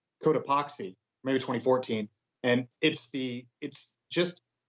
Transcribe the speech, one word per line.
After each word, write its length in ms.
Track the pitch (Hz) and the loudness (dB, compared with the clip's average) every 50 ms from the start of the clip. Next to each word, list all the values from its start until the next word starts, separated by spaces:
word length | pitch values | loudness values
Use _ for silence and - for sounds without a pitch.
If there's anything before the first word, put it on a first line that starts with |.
| _ _ _ _ - | _ _ _ _ 2
Cotopaxi, 720 | 156 143 127 - - 139 143 143 - - - 104 92 - _ _ _ _ _ - | 2 2 2 0 0 0 0 0 -2 -4 -4 -6 -8 -12 _ _ _ _ _ -2
maybe 160 | 131 135 127 | 0 0 0
twenty 200 | - 135 123 117 | 0 -2 -4 0
fourteen. 500 | 113 131 127 127 - - 113 107 104 - _ _ _ _ _ _ - | 2 2 2 4 2 0 -2 -4 -4 -6 _ _ _ _ _ _ 0
And 240 | 123 123 127 127 - _ _ | 2 2 2 0 -4 _ _
it's 280 | 160 151 156 - - - | 0 2 2 2 0 -2
the, 340 | - 135 131 127 120 123 127 _ _ _ | -4 -6 -6 -6 -6 -10 -12 _ _ _
it's 340 | 147 143 - - - - - _ _ _ | -8 -4 -4 -4 -4 -6 -10 _ _ _
just, 300 | - 170 175 175 - - _ _ _ _ _ | 0 0 0 0 -2 -6 _ _ _ _ _